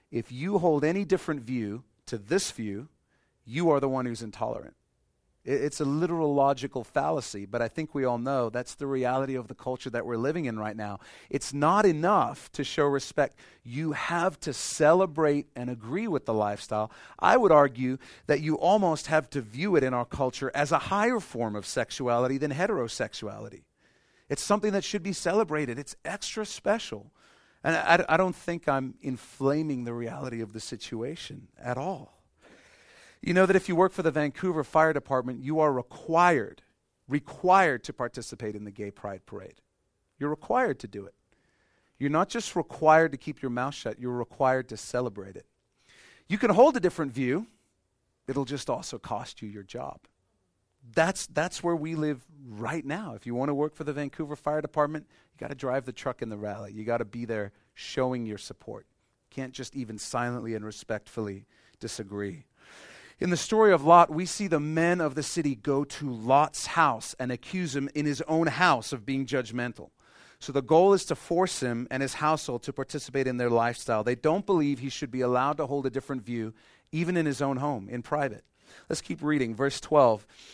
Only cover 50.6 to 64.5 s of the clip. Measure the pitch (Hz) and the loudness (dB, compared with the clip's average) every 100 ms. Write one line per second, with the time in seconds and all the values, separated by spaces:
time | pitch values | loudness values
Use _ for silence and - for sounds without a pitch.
50.6 | _ _ 120 135 165 190 - - 175 - | _ _ -4 2 2 0 -4 -2 -4 -2
51.6 | 170 170 156 160 151 135 - 151 131 104 | -2 0 -2 -2 -2 -2 -10 -20 -14 -10
52.6 | 117 160 139 170 202 107 120 120 139 143 | -6 -6 -6 -6 -8 -10 -6 -2 0 0
53.6 | 151 - 151 143 143 - 147 147 - 151 | -2 -4 -8 -6 -6 -8 -8 -6 -2 -2
54.6 | 147 - 147 156 151 _ _ - - 135 | -2 0 0 0 -12 _ _ -12 -12 -6
55.6 | 135 131 127 113 135 - 113 104 104 98 | -2 -2 -2 -6 -6 -4 -6 -6 -8 -8
56.6 | 98 107 110 117 110 117 117 110 101 - | -12 -8 -2 -2 -2 -8 -6 -4 -6 -10
57.6 | _ - - - 127 127 113 104 - - | _ -18 -8 -2 0 -2 -6 -8 -12 -16
58.6 | - 107 - _ _ _ _ - 131 127 | -14 -16 -16 _ _ _ _ -12 -10 -10
59.6 | 127 135 113 110 - 120 120 123 113 110 | -10 -8 -8 -10 -4 -2 -2 -4 -6 -6
60.6 | 107 - - 107 - - 104 98 - _ | -8 -10 -6 -6 -6 -6 -6 -8 -14 _
61.6 | _ _ 117 - 101 101 101 85 - _ | _ _ -12 -10 -8 -6 -6 -8 -16 _
62.6 | - - - - - - 185 175 - 220 | -20 -20 -20 -20 -16 -4 0 0 2 6
63.6 | 214 170 143 170 170 156 180 - 202 | 8 8 10 10 10 4 -4 -4 0